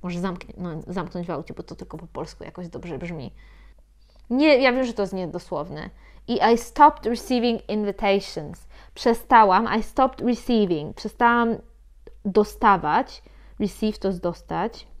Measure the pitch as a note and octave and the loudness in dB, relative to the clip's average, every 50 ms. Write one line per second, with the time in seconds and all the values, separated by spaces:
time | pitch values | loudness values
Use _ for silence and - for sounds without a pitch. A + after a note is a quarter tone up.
0 | - F3+ F3 F3 F3 G3 F3 F3 - - - - F3+ F3 D#3+ D#3+ E3 - F3 F#3+ | -8 -8 -6 -4 -4 -4 -6 -6 -12 -18 -14 -12 -10 -10 -10 -10 -12 -8 -6 -6
1 | F3 F3 - F3+ F3 E3+ F3 C#3 E3+ - - - E3+ - - - - - - D#3+ | -6 -6 -8 -10 -8 -6 -6 -8 -8 -12 -14 -14 -14 -14 -14 -16 -16 -14 -14 -16
2 | E3+ E3 - - E3 D#3+ - - E3 - - - F3+ E3+ - - F3+ F3 D#3+ - | -16 -14 -12 -12 -12 -12 -12 -16 -18 -18 -14 -14 -14 -14 -14 -14 -12 -10 -10 -10
3 | F3 E3+ F3 D#3+ C3 - - - - - - - - - - _ - _ _ _ | -10 -10 -10 -10 -12 -14 -16 -18 -20 -20 -20 -20 -20 -20 -20 _ -20 _ _ _
4 | - _ _ - - - A#3 B3+ D4 D#4 D4 B3 C4+ C4 A#3+ B3+ C4 A#3+ A3+ - | -20 _ _ -20 -10 -4 0 2 4 6 6 6 4 4 2 2 -2 -2 -2 -4
5 | G3+ F#3+ G3 F#3+ F#3 D#3+ D#3 F3 - - - D3 D3 - D3 D3+ D#3 F#3 - - | -4 -4 -4 -6 -6 -6 -8 -10 -10 -8 -8 -8 -8 -8 -10 -12 -12 -14 -16 -18
6 | - - - - - - A#3+ - - A3+ A#3 A#3 A#3 - - - D4 D4+ D4+ - | -20 -20 -20 -20 -8 -4 -2 0 4 4 2 2 0 -6 4 6 6 6 6 4
7 | - A3 A#3+ A#3 - - B3+ B3 A3+ A#3+ A#3 - - - G#3+ G#3+ G#3 G3+ G3 - | -4 -4 -4 -4 -4 -2 0 2 2 2 0 -2 -4 -4 -4 -2 -2 -2 -4 -2
8 | - G3+ G3 G3 F#3+ - - - D#3 D3+ F3 - - - - - - - - - | 0 2 2 2 0 -4 -10 -10 -10 -10 -12 -16 -18 -20 -20 -20 -20 -20 -16 -2
9 | - B3 A#3 A#3 - - B3+ A#3 A3 G3+ F#3 F#3+ A#3 A3+ - A3+ A3 - - - | 0 0 0 0 0 4 6 8 8 8 6 4 2 2 0 -2 -2 -2 0 0
10 | C4 C4+ C4 - - A#3+ B3 A#3 - - A#3+ A3+ G#3 F#3 F3 D3+ D3 D#3 - - | 0 0 0 -2 -2 -2 -2 -2 -2 0 2 2 4 2 0 -2 -4 -8 -12 -10
11 | - A3 - - A#3+ A#3 A#3 A#3+ A#3 A#3 A3+ - - - - - - - - - | -12 -12 -4 2 2 4 4 4 2 0 0 -4 -8 -16 -20 -20 -20 -20 -20 -20
12 | - - - - - G#3 F3+ A3 G#3 G#3 - - - A3 G3 F#3 - D3+ D3+ G#3 | -20 -20 -20 -10 -8 0 2 2 2 2 0 2 4 4 4 4 2 0 0 0
13 | C4 - - - - - - - - - - - G#3+ G3+ - - - G#3+ G#3+ - | 0 -2 -8 -20 -20 -20 -20 -20 -20 -20 -8 -6 -6 -6 -4 -4 -4 -4 -4 -2
14 | - F#3+ F#3+ F3 - F3 E3+ - - - E3 E3 F3+ A3+ - - - - - - | -4 -4 -4 -2 -4 -6 -6 -6 -10 -8 -6 -4 -4 -6 -6 -10 -20 -20 -20 -20